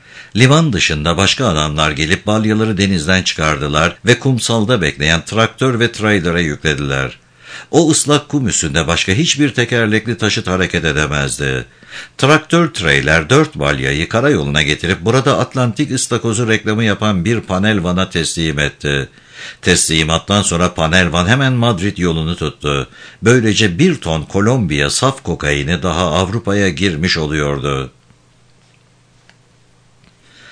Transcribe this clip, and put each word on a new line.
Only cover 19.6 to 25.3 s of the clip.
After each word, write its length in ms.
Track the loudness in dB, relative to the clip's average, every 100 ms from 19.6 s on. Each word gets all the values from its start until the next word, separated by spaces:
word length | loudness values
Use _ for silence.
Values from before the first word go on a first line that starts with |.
Teslimattan 800 | 0 2 2 0 2 0 0 0
sonra 320 | 0 0 0
panel 380 | 0 0 2 2
van 140 | 2 2
hemen 260 | 2 2
Madrid 460 | 2 0 0 -2 -2
yolunu 380 | -2 0 -2 -4
tuttu. 520 | -6 -4 -4 -2 -4 -12 -20 -2
Böylece 560 | 4 4 4 2 0 2
bir 160 | 2
ton 280 | 2 -2 -4
Kolombiya 680 | -2 0 2 2 0 0 0
saf 320 | 0 -2 -2
kokaini 600 | -6